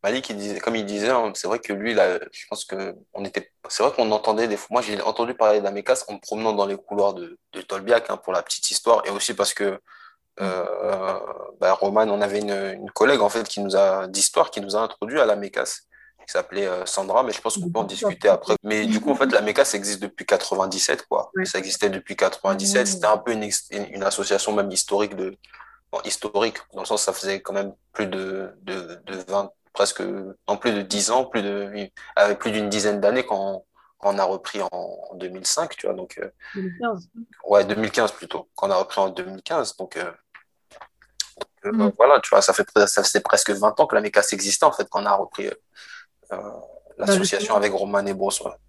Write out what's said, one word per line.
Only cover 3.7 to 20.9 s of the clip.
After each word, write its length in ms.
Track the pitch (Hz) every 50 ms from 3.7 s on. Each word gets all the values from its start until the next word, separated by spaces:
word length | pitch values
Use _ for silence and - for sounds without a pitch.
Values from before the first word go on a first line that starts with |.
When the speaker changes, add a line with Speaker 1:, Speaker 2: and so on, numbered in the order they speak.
| - - 104
Speaker 1:
vrai 100 | 135 135
qu'on 140 | - 120 110
entendait 380 | 107 107 - - 107 107 117 117
des 100 | 104 98
fois, 100 | - - 107
moi, 100 | 123 120
j'ai 180 | 113 107 98
entendu 320 | - - 110 - 120 117 127
parler 300 | - 113 107 107 104 101
d'Amecas 420 | 98 101 101 101 - 131 127 - -
en 60 | 104
me 40 | 98
promenant 340 | _ - 110 107 110 110 107
dans 140 | 101 101
les 100 | 98 98
couloirs 380 | 98 - - - 101 98 101 95
de, 240 | 90 87 85 - _ _ _ -
de 60 | - 90
Tolbiac, 480 | _ 98 98 95 101 117 117 113 -
hein, 80 | 101 -
pour 160 | _ - 92
la 80 | 87 -
petite 280 | - - - - -
histoire, 320 | - - - 120 120 107 -
et 40 | -
aussi 220 | 101 101 - - 110
parce 220 | 95 101 - -
que, 240 | - 104 101 95 95 _ _ - - - - _ _ _ _ _ -
euh, 760 | 98 95 92 92 87 95 92 92 98 95 95 95 95 95 95 95 - - - - - - - _
bah, 120 | - 90 95
Roman, 280 | - 95 101 101 110 110 214
on 120 | - 208
avait 200 | 208 - 98 104
une, 400 | - 208 202 196 98 98 95 98 101
une 80 | 98
collègue, 300 | - - 107 131 143 123
en 80 | 104 -
fait, 180 | - 117 110
qui 140 | - - -
nous 160 | 101 98 95
a, 320 | 95 98 98 95 98 95 92
d'histoire, 420 | 95 98 - - - - 160 -
qui 100 | - -
nous 160 | 101 98 98
a 40 | 107
introduit 400 | 113 110 - _ 104 107 131 156
à 40 | 131
l'Amecas, 580 | 110 104 101 101 98 - - - - - - _ _ _ - - - _ _ -
qui 60 | - -
s'appelait, 340 | - 90 - 92 98 101
euh, 180 | 95 90 90 92
Sandra, 360 | 92 - 98 98 98 95 117 135
mais 100 | 120 101
je 80 | -
pense 160 | - 117 110 104
qu'on 120 | 90 87
peut 80 | 85 110
en 60 | 151
discuter 440 | - - - 226 208 185 - - 208
après. 260 | 190 - - - 110 104 -
Mais 240 | 104 107 107 107
du 120 | 113 107 110
coup, 120 | 113 147
en 40 | 139
fait, 160 | 123 135 131
l'Amecas 420 | 120 107 104 107 104 - 139 - -
existe 280 | 104 98 101 104 95 101
depuis 220 | 101 - - -
quatre-vingt-dix-sept, 840 | - 101 92 - - - 95 95 98 95 95 - -